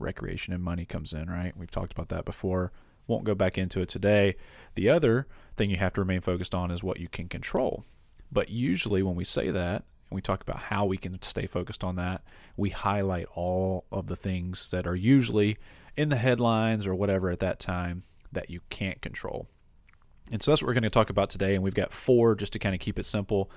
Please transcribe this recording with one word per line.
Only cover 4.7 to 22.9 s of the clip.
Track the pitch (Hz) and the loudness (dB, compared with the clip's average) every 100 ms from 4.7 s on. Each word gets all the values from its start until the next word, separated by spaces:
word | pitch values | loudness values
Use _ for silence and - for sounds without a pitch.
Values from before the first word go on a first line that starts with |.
| - | 0
The | 95 | 4
other | 160 147 117 135 - - - | 6 6 2 0 -10 -10 -2
thing | 101 | 0
you | 92 | 2
have | 95 | 0
to | - | 0
remain | 92 92 | 0 0
focused | 87 90 90 92 | 0 -2 -2 -2
on | 90 | -2
is | 87 | -2
what | 90 - | -4 -6
you | 85 | -6
can | - 87 | -8 -8
control. | - - - 131 - - - - - - | -8 -4 -2 0 -2 -8 -20 -20 -20 -6
But | - - | -2 0
usually | 110 131 175 - 98 | 0 0 0 2 2
when | 95 87 | 2 0
we | 90 | -2
say | - - | 0 0
that, | 98 87 98 - - - | 0 0 -2 -6 -20 -10
and | 190 | -6
we | |
talk | - 95 | -2 -4
about | - - | -4 -8
how | - 101 101 | -4 0 0
we | 95 | 0
can | 95 92 | -4 -8
stay | - - 92 | -6 -4 -4
focused | 98 87 104 | -4 -6 -6
on | 92 92 | -4 -2
that, | 87 92 - - - - | -2 -4 -8 -20 -12 -4
we | 98 | -2
highlight | - 101 101 98 90 - - | 0 0 2 0 -2 -4 -4
all | 90 92 95 92 - | 0 2 2 0 -4
of | 98 90 | -6 -6
the | 87 | -4
things | 101 92 90 87 - | -2 -2 -4 -6 -4
that | 90 90 | -4 -2
are | 90 | 2
usually | 104 139 117 107 104 107 - - - - | 6 6 6 4 2 0 -8 -20 -10 -2
in | 151 | 0
the | 135 | 2
headlines | 127 120 117 113 110 110 98 | 2 4 4 4 2 0 0
or | 92 | 0
whatever | 101 95 92 | 2 2 2
at | 87 | 0
that | 92 - | -2 -2
time | - 90 87 87 - - - | -4 -2 -2 -6 -10 -20 -12
that | - - | -8 -8
you | 87 - | -10 -10
can't | - 98 - | -6 -6 -6
control. | - - - - - _ _ - - _ _ - - | -10 -8 -8 -8 -10 _ _ -20 -20 _ _ -20 -6
And | 113 | -2
so | - | 4
that's | 151 | 4
what | 151 | 4
we're | |
gonna | 123 113 | 2 4
talk | - 113 | 4 4
about | 95 101 | 4 0
today, | - 98 | 2 2
and | 98 | 2
we've | 95 90 | 2 0
got | 95 | -2
four | - - 123 117 | 0 4 6 6
just | 104 101 | 4 0
to | - | -2
kinda | 104 92 | -2 -2
keep | - | -4